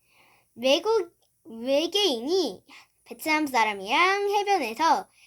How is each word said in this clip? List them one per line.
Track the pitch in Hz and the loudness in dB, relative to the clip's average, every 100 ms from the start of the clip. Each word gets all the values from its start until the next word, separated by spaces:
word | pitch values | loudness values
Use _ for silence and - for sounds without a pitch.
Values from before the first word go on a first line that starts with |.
| _ _ _ _ _ - | _ _ _ _ _ -2
외국, | 254 311 381 453 349 _ _ _ | 2 2 2 0 -2 _ _ _
외계인이 | - 226 247 277 339 392 403 233 254 381 277 180 - - - _ | -18 -8 0 0 0 0 0 0 -2 -2 -2 -6 -18 -20 -20 _
베트남 | - 233 311 311 294 | -20 -8 -2 0 0
사람이랑 | 254 214 202 190 285 370 403 403 | 0 0 -2 -2 2 2 2 0
해변에서 | 415 403 381 233 226 320 233 - _ | 0 0 0 -2 0 2 2 -2 _